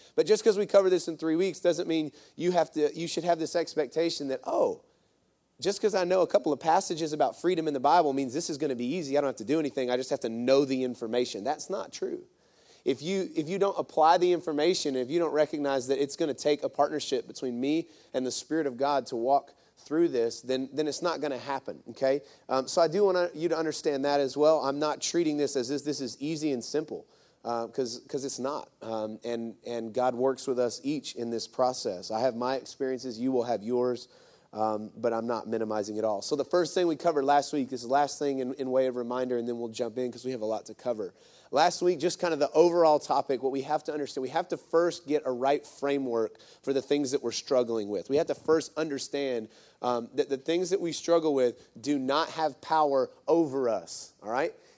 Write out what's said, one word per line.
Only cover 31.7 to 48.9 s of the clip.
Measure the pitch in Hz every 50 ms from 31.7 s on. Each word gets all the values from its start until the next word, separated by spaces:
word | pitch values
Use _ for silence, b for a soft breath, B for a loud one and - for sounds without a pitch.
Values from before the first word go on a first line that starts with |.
| 127 - - 113 92 87 95 -
I | 107 110
have | 127 131 113
my | 117 123 127 135
experiences, | 123 - - - - 135 131 131 120 127 131 110 113
you | 123 131
will | 131 120 113
have | 123 117 98 104
yours, | 117 123 123 123 127 120 117 - b b b b b b b b b -
um, | 104 110 110 107 107 107 101 -
but | - 113 117
I'm | 113 113 113
not | 120 120 107 -
minimizing | 110 113 110 110 107 107 107 101 107 104
it | 107 110
all. | 110 104 95
So | - - 151
the | 139 -
first | - - 180 170 - -
thing | 185 175
we | 170 156
covered | - - 170 160 143 135
last | 139 143 143 135 -
week, | 156 147 127 117
this | 135 117
is | 117
the | 117 135
last | 143 147 139 -
thing | - 147 143 139 135
in, | 127 123 131
in | - 131 131
way | 127 131 131
of | 131 120
reminder, | 123 120 117 123 127 127 127 123
and | 120 117
then | 120 120 117
we'll | 117
jump | 113 110 127 123 113 107
in | 127 127 123
'cause | 120 117 117
we | 127
have | 131 113
a | 107
lot | 110 110 101 -
to | - 104
cover. | - - 127 117 107 98 90 - b b b b b b b
Last | - 143 165 175 - -
week, | 175 180 180 135
just | 151 180 - -
kind | 185 170 160
of | 139
the | 143 135 -
overall | 156 175 175 170 175 165 156 151 147
topic, | - - 135 139 143 - 135 117 131
what | 131
we | 135 139
have | 131 151 151 147 -
to | 160 147
understand, | 147 143 127 - 139 131
we | 123
have | 147 165 180 -
to | 170
first | - - - - 165 175 170 165 - -
get | - 151 147 -
a | 131
right | 127 120 131 135 147 - -
framework | - - - 139 139 143 139 135 123 117 113 110 107 - B B B B B B
for | 139 135
the | 135
things | - - 147 147 143 123
that | 135 135
we're | - 120
struggling | 107 - - - 135 123 123 113 117 110 101
with. | 101 104 90 - -
We | 135
have | 151 165
to | - 139
first | - - 151 160 160 - - -
understand, | 151 160 156